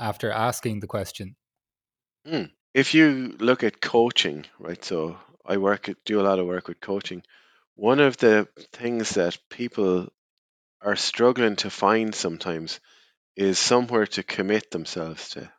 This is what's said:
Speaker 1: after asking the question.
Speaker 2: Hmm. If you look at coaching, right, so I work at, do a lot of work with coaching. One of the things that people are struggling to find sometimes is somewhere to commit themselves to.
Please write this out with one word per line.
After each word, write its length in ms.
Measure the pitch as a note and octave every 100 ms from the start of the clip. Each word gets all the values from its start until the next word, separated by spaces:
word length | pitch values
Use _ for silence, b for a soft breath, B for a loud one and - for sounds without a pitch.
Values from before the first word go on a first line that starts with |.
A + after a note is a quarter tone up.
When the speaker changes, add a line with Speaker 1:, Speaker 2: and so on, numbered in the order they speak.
Speaker 1:
after 300 | A2+ - A2+
asking 480 | G#2+ A#2 - A#2+ G#2+
the 80 | G2
question. 480 | G#2+ F#2+ - F#2+ - _ _ _ _ _ _ _ _ -
Speaker 2:
Hmm. 180 | D#3 D3+ _ _
If 200 | C3 C3+
you 420 | D#3 D#3 C3 B2 -
look 240 | A2+ B2+
at 180 | A2 -
coaching, 680 | - A#2 A#2+ - F2+ D2 C#2+ _
right, 260 | D#2+ F2+
so 340 | - F2 D#2+ F2 - _ -
I 120 | G2+
work 300 | G2 G2+ -
at, 160 | -
do 160 | - G#2
a 20 |
lot 160 | G2 F#2+
of 60 | F2+
work 200 | F2+ -
with 140 | E2+
coaching. 420 | - G2 - F2+ - b b b b -
One 240 | G#2 C3+
of 160 | C#3+ B2
the 320 | A#2+ G#2+ G2+ - -
things 380 | - A#2+ A#2 G#2+
that 280 | G2+ F2 - _
people 580 | - A#2+ - F#2+ F2+ - - _ _ _ _ _ _
are 140 | G2+ G2+
struggling 600 | - - A#2+ B2 A2+ G2+
to 140 | G#2
find 440 | - G2+ A2 A2
sometimes 640 | G#2 F#2 E2 F#2 E2 E2 - b b b b _ -
is 220 | G2 F#2
somewhere 480 | - B2 A#2+ A#2+ G#2
to 160 | -
commit 480 | - - G2 G#2+ -
themselves 600 | F2 D#2 F2+ D#2+ D#2 -
to. 200 | - A#1+